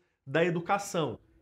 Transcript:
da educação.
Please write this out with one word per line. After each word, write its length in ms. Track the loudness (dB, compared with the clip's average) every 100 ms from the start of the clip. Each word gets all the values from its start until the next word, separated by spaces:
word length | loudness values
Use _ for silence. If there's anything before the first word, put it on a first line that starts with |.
| _ _ -4
da 180 | 2
educação. 760 | 2 0 0 -2 0 -2 -2 -4 _ _